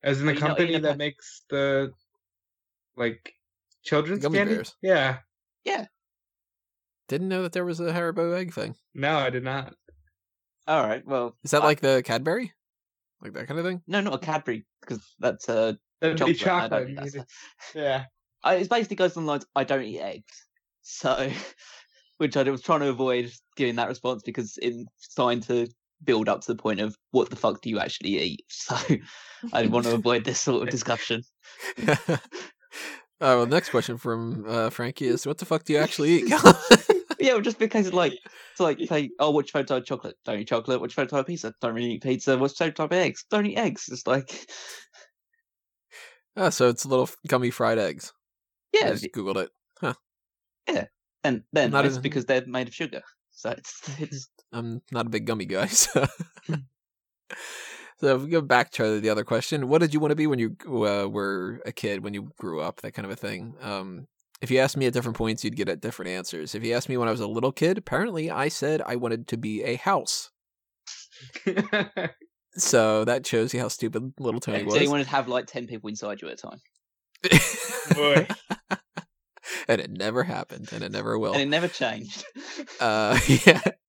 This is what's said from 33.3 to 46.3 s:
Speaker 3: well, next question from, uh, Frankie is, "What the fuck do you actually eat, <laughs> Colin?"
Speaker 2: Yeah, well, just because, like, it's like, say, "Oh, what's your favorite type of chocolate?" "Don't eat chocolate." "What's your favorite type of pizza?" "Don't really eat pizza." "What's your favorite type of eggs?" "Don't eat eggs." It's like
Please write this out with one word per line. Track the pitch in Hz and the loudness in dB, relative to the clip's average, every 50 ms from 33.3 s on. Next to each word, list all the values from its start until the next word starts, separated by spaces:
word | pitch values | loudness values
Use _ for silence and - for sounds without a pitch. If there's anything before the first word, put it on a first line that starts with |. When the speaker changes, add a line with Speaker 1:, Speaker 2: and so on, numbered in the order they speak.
| 127 | 6
Speaker 3:
well, | 123 120 | 6 6
next | 120 143 156 - - | 4 4 2 2 4
question | - 120 - - 120 117 | 2 2 2 2 -6 -6
from, | - 123 113 113 117 117 117 113 104 110 | -4 -4 -4 -2 -4 -6 -6 -6 -6 -2
uh, | 113 117 113 110 | 0 0 0 0
Frankie | - - 123 120 - - 143 | 0 -2 -6 -6 -4 -2 0
is, | 123 120 117 - | 0 0 0 0
"What | 139 156 - | -4 -4 -6
the | 185 | -2
fuck | - 170 160 - | -2 -2 -2 0
do | - 151 | 2 2
you | 143 | 2
actually | 151 160 - - 147 151 | 2 2 0 0 4 6
eat, | 175 160 - - | 6 6 6 4
<laughs> | |
Colin?" | - 302 - - 175 - - - 240 - - - 427 359 - _ 320 - | 2 10 10 10 10 10 8 8 8 8 8 4 4 4 4 _ -4 2
Speaker 2:
Yeah, | - 262 254 | 4 4 4
well, | 214 | 4
just | 208 247 214 - | 2 0 0 0
because, | 220 214 - 220 202 185 | -2 2 2 2 2 2
like, | 175 180 175 147 - | 2 2 2 2 0
it's | - _ - - - - - - - | -4 _ -20 -20 -20 -20 -20 -2 0
like, | 185 160 147 - 160 - | 2 2 2 0 -2 -2
say, | 170 151 143 123 - - | 0 0 0 -2 0 0
"Oh, | 151 151 | 2 4
what's | 147 151 139 - - | 4 2 0 2 -2
your | 151 | -2
favorite | 131 - | 0 0
type | 139 127 | 0 -2
of | 123 | 0
chocolate?" | - 139 123 - - - _ _ | -4 -8 -6 -6 -14 -14 _ _
"Don't | - 113 104 | -6 -6 -6
eat | 107 - | -2 -2
chocolate." | 123 117 113 - 127 123 | -2 -2 0 0 -2 -2
"What's | - 123 - | -2 -4 -4
your | - 135 | -4 -4
favorite | 123 143 143 | 0 0 -2
type | |
of | 131 - | -2 -2
pizza?" | 175 156 - 110 113 _ | -6 -6 -8 -10 -8 _
"Don't | - 120 113 | -6 -4 -2
really | 113 120 120 | -2 -2 -4
eat | 113 - | -4 -4
pizza." | - 135 131 117 - 143 135 | 0 -2 -2 0 2 2 4
"What's | 127 135 139 - - | 4 2 0 0 0
your | 170 | -2
favorite | 160 156 | -2 0
type | - 156 160 | -2 -2 0
of | 175 185 | 2 2
eggs?" | 180 139 - - - _ | 2 0 -2 -6 -6 _
"Don't | - 208 208 | 0 0 0
eat | 208 - - | 0 0 0
eggs." | 233 175 208 - - - | 0 0 -2 -4 -10 -12
It's | 127 123 - - | -12 -8 0 0
like | 127 135 131 - - - - - - - - - - - - _ _ - - _ _ _ _ _ _ _ _ _ _ _ _ _ _ _ _ _ - - - - - _ _ _ | 0 0 0 -6 -16 -16 -16 -18 -18 -18 -16 -16 -18 -18 -20 _ _ -20 -20 _ _ _ _ _ _ _ _ _ _ _ _ _ _ _ _ _ -20 -20 -20 -20 -20 _ _ _